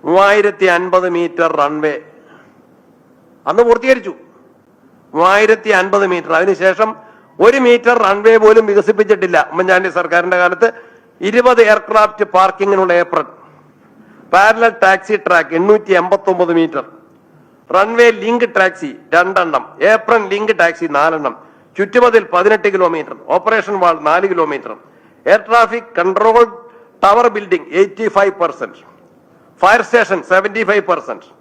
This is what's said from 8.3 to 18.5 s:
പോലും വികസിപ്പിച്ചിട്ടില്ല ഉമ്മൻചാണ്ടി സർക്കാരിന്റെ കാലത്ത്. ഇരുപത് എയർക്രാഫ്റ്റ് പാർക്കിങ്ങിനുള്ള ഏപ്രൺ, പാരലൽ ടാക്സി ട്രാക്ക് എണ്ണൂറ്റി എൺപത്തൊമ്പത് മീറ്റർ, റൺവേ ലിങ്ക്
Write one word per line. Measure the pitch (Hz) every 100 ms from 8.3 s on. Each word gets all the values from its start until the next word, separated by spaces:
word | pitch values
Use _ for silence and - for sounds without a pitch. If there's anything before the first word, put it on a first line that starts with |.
| 226
പോലും | 214 220 214
വികസിപ്പിച്ചിട്ടില്ല | 202 - 208 208 202 180 165 -
ഉമ്മൻചാണ്ടി | 165 185 185 190
സർക്കാരിന്റെ | 180 165 170 180 180
കാലത്ത്. | 175 180 226 - - _ _ _
ഇരുപത് | 196 233 247 240
എയർക്രാഫ്റ്റ് | 214 214 - 214 214 - 202
പാർക്കിങ്ങിനുള്ള | 185 185 190 196 196 185
ഏപ്രൺ, | 175 170 165 147 - - _ _ _ _ _ _ _ -
പാരലൽ | 180 208 226 233 226
ടാക്സി | 190 190 - 208
ട്രാക്ക് | - 175 160 165
എണ്ണൂറ്റി | 196 214 208
എൺപത്തൊമ്പത് | 180 180 196 196 180 175
മീറ്റർ, | 165 165 139 - - _ _ _ _ _ _ _ 185
റൺവേ | 214 233 240
ലിങ്ക് | 214 208 240 233